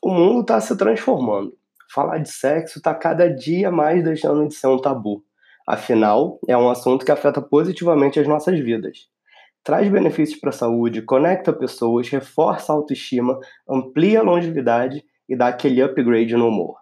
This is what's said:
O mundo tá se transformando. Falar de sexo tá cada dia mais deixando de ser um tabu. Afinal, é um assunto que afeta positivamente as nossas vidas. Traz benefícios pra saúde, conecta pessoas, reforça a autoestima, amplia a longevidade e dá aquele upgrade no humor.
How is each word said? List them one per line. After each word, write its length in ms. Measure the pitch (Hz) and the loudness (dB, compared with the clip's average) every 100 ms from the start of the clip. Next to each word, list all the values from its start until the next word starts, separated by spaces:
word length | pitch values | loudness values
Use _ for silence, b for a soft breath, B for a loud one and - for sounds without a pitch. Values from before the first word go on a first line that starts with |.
O 60 | - | 0
mundo 340 | 180 175 240 | 4 4 4
tá 160 | 220 226 | 0 0
se 160 | - - | 0 -2
transformando. 800 | 196 226 - 208 123 104 98 - _ _ _ | 0 0 0 -2 0 -4 -6 -12 _ _ _
Falar 240 | - 151 160 | -6 -4 -4
de 100 | 151 | -8
sexo 540 | - 135 156 165 - | -4 -2 -2 -4 -6
tá 100 | 165 | -6
cada 400 | 156 165 160 175 | -2 -4 2 2
dia 380 | 139 135 175 196 | 0 -4 -2 0
mais 320 | 170 151 175 | 0 2 2
deixando 460 | 160 156 151 147 147 | 0 -2 0 0 0
de 40 | |
ser 140 | - 135 | -2 0
um 140 | 131 | 2
tabu. 440 | 139 127 104 104 _ _ b b | 0 -4 -6 -8 _ _ b b
Afinal, 760 | - - - 117 107 107 160 - - | -6 -6 0 2 4 2 0 -4 0
é 80 | 123 | 2
um 120 | 123 | 2
assunto 360 | 123 127 131 | 2 0 0
que 80 | - | 2
afeta 280 | 147 147 139 | 0 0 -2
positivamente 800 | 131 143 165 175 175 156 139 156 | 0 0 2 -2 0 2 2 2
as 80 | 139 | 0
nossas 320 | 151 151 180 | 0 0 -2
vidas. 500 | 123 113 98 - _ _ _ b b _ | -2 -4 -6 -14 _ _ _ b b _
Traz 260 | - 156 202 | 0 2 4
benefícios 520 | 196 180 - 147 - | 4 2 2 -2 -2
pra 100 | 143 | -6
saúde, 520 | 127 117 117 117 110 | -2 0 0 0 -2
conecta 500 | 110 131 160 185 - | 0 2 2 2 -2
pessoas, 560 | - 127 - 117 120 120 | -2 -4 -4 -2 0 -2
reforça 640 | 139 131 - 160 165 - | -6 -6 0 0 0 -2
a 20 | |
autoestima, 640 | 151 147 135 - 127 120 135 B B - | -2 -2 -8 -4 -2 -2 -2 B B -6
amplia 500 | 135 127 151 180 220 | -6 -4 0 2 4
a 40 | |
longevidade 800 | 214 175 170 160 120 117 131 143 _ _ _ | 4 2 0 -2 0 0 -2 -6 _ _ _
e 80 | 127 | -2
dá 100 | 123 | 0
aquele 340 | 120 143 127 | 0 0 2
upgrade 540 | 135 135 120 117 113 | 0 0 0 2 2
no 140 | 117 117 | 2 2
humor. 300 | 107 87 - | 0 -6 -10